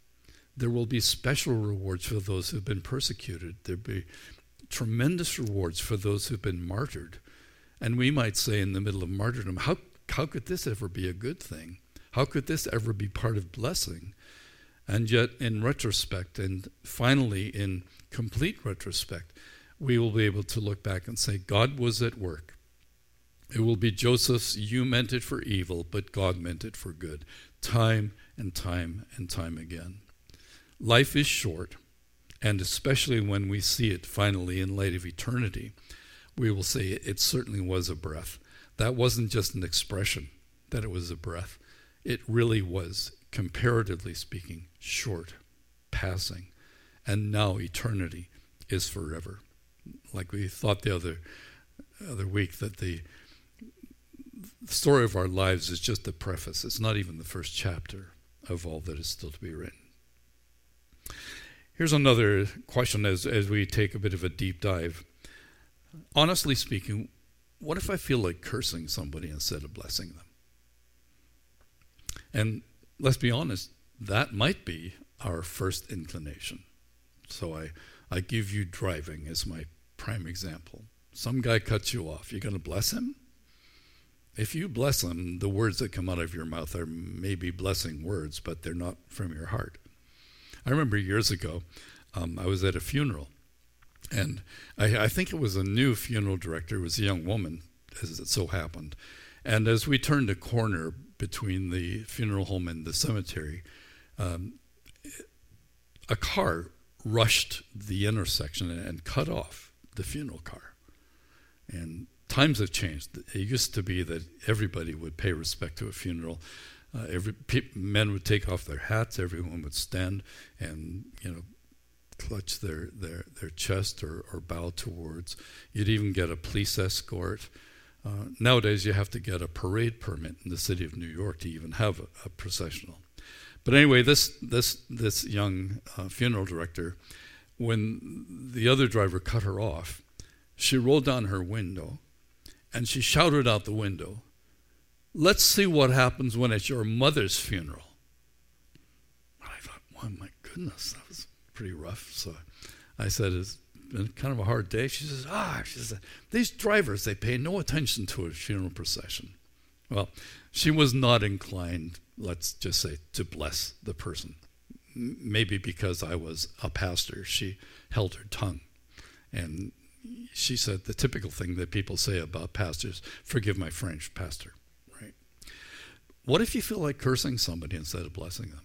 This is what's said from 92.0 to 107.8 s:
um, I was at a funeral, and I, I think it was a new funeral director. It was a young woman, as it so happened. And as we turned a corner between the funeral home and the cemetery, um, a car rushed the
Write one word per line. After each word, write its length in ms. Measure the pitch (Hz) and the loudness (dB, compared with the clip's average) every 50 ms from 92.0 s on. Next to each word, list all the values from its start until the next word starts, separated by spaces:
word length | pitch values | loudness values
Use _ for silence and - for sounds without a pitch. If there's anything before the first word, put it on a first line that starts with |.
| - - - | -20 -10 -6
um, 240 | - 85 85 87 90 | -4 -4 -4 -4 -2
I 80 | 90 | 0
was 160 | 92 98 87 92 | 0 2 2 2
at 140 | 95 85 | 2 2
a 40 | 82 | 0
funeral, 480 | - - 127 139 147 131 92 73 71 - - - - - _ _ _ _ _ _ - - - - - - - | -2 -2 0 0 0 0 -2 -4 -8 -12 -16 -20 -20 -20 _ _ _ _ _ _ -20 -20 -20 -20 -12 -4 -2
and 300 | 101 92 - 98 98 - - - - - - - | 0 0 0 -2 -6 -10 -14 -18 -20 -20 -10 0
I, 280 | - 104 104 117 110 107 | 4 4 6 6 6 4
I 40 | - | 4
think 240 | - 180 185 - 190 | 4 2 0 0 0
it 80 | 160 | 0
was 160 | 139 104 92 | 0 0 2
a 80 | 98 95 | 2 2
new 300 | 98 101 117 135 135 117 | 2 4 4 6 4 4
funeral 420 | - - - 117 110 101 98 95 | 2 0 -2 0 0 2 2 0
director. 400 | 87 82 87 80 80 80 85 107 | 0 -2 -4 -4 -4 -4 -4 -4
It 60 | 95 87 | -4 -2
was 160 | 82 - 110 | -2 0 2
a 60 | 104 | 2
young 200 | 98 95 87 80 | 2 2 2 0
woman, 380 | 87 85 110 92 76 80 82 - - - _ _ - - - - | 0 0 0 0 -2 -6 -8 -12 -16 -20 _ _ -20 -12 -10 -8
as 180 | 80 80 - | -8 -8 -8
it 80 | - - | -4 -2
so 200 | - 110 87 78 | 0 0 0 0
happened. 460 | - 87 80 78 82 82 78 76 - - - - - - - - - - - | 0 -2 -2 -4 -6 -10 -10 -12 -12 -14 -16 -20 -20 -20 -20 -20 -20 -10 -2
And 220 | - 110 110 107 | 2 2 4 6
as 220 | 113 117 110 - 147 | 6 4 4 4 4
we 100 | 139 127 | 2 4
turned 320 | - - 151 143 127 101 | 4 4 4 4 4 2
a 40 | 95 | 0
corner 580 | - - - 120 117 113 107 98 82 80 80 78 - - - - | -2 -2 0 0 2 2 2 0 0 -2 -4 -6 -8 -12 -18 -8
between 540 | - 104 95 - - 107 98 95 92 95 90 | -6 -6 -6 -4 -4 -2 -2 0 0 0 -2
the 340 | 87 92 85 90 98 107 110 | -2 -2 -2 -2 -4 -6 -8
funeral 400 | - - - 117 104 101 98 95 | -8 -6 -2 -2 0 0 0 0
home 240 | 90 98 92 90 85 | 0 0 -2 -2 -2
and 160 | 82 82 78 | -4 -6 -4
the 80 | 82 80 | -2 0
cemetery, 720 | - - - 110 101 90 - - - 78 76 80 90 - - - - - - - - - - - - | 0 2 2 0 0 -2 -4 -6 -6 -6 -6 -8 -10 -12 -16 -20 -20 -20 -20 -20 -20 -20 -14 -6 -4
um, 340 | 98 90 85 85 92 110 131 - _ _ _ _ _ - - - - - - - - - _ _ _ _ - - _ _ _ _ _ _ _ - - - | -4 -2 -2 -4 -6 -8 -12 -14 _ _ _ _ _ -20 -20 -20 -18 -18 -16 -18 -18 -20 _ _ _ _ -20 -20 _ _ _ _ _ _ _ -14 -4 -2
a 60 | 107 | -2
car 520 | - - - - 202 190 127 82 82 85 - - - - _ _ - - | 0 0 0 2 2 4 4 2 0 -2 -6 -12 -20 -20 _ _ -8 -4
rushed 580 | 113 110 117 110 113 - - - - - - - - - | 2 4 6 6 6 6 4 4 0 -4 -8 -8 -12 -14
the 320 | 104 | -12